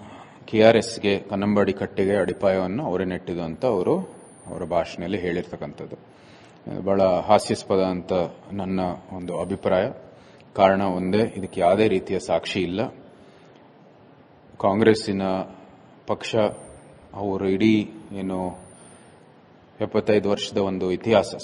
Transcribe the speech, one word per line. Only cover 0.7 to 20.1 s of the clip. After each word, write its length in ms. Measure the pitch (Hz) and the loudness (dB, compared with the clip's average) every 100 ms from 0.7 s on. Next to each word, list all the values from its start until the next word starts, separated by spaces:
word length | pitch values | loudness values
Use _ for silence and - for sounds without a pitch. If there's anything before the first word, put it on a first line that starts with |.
| 113 | 6
ಎಸ್ಗೆ, 420 | - - 101 98 | 2 -2 0 -2
ಕನ್ನಂಬಾಡಿ 540 | - 98 104 101 95 | -2 -2 2 2 2
ಕಟ್ಟೆಗೆ 440 | - 95 - 95 101 | 0 -4 -2 0 2
ಅಡಿಪಾಯವನ್ನು 680 | 90 - 98 95 90 113 143 | 0 0 2 2 0 -4 -2
ಅವರೇ 180 | 92 | -2
ನೆಟ್ಟಿದ್ದು 380 | 92 87 - 87 | -2 -4 -6 -6
ಅಂತ 220 | 82 78 | -6 -2
ಅವರು 300 | 127 98 101 175 185 - - - - | 0 0 2 0 -4 -14 -20 -20 -14
ಅವರ 180 | 87 | -10
ಭಾಷಣದಲ್ಲಿ 560 | 85 87 80 - 90 98 | -2 -2 -2 -6 -6 -4
ಹೇಳಿರ್ತಕ್ಕಂಥದ್ದು. 760 | 87 87 82 87 73 - - - - - - - - - - 95 | -4 -4 -6 -10 -12 -12 -14 -16 -18 -20 -20 -20 -20 -20 -12 -6
ಬಹಳ 180 | 92 98 | 0 2
ಹಾಸ್ಯಾಸ್ಪದ 800 | 95 90 92 104 - 110 - 95 | 4 2 4 4 4 -4 0 0
ಅಂತ 300 | 92 90 - 92 82 - - | 0 -2 -2 -2 -2 -6 -12
ನನ್ನ 280 | 98 95 95 90 85 - 92 | -8 -4 -2 -2 -6 -12 -12
ಒಂದು 240 | 90 85 | -8 -6
ಅಭಿಪ್ರಾಯ. 500 | 90 98 101 92 120 - - - - - - | -6 -4 0 2 0 -6 -18 -20 -20 -20 -10
ಕಾರಣ 280 | 104 95 95 | 4 4 6
ಒಂದೇ, 520 | 98 92 92 104 90 101 | 0 -2 0 2 0 -2
ಇದಕ್ಕೆ 240 | 92 90 | -8 0
ಯಾವುದೇ 280 | 87 98 110 | 2 4 4
ರೀತಿಯ 300 | 92 - 92 | 2 -2 -4
ಸಾಕ್ಷಿ 420 | - 85 - 104 | 0 -2 -2 -4
ಇಲ್ಲ. 200 | 87 95 127 - - - - - - - - - - - - - - - - - | -2 -2 -6 -8 -20 -20 -20 -20 -20 -20 -20 -20 -20 -20 -20 -20 -20 -20 -20 -2
ಕಾಂಗ್ರೆಸ್ಸಿನ 600 | 104 101 110 107 - 98 95 95 - - - - - - - | 0 4 4 4 0 -4 -2 -4 -6 -14 -20 -20 -20 -18 -8
ಪಕ್ಷ, 300 | 104 - 113 101 - - - - - - | -8 -2 0 0 -2 -14 -20 -20 -20 -18
ಅವರು 340 | 98 101 95 98 | -8 -4 -2 0
ಇಡೀ 260 | 95 110 107 101 - - | 2 4 2 0 -10 -14
ಏನು 260 | 98 95 92 92 - - - - - - - - - _ _ _ - | -10 -6 -4 -6 -10 -18 -20 -20 -20 -20 -20 -20 -20 _ _ _ -8
ಎಪ್ಪತ್ತೈದು 480 | 107 110 107 | -2 0 2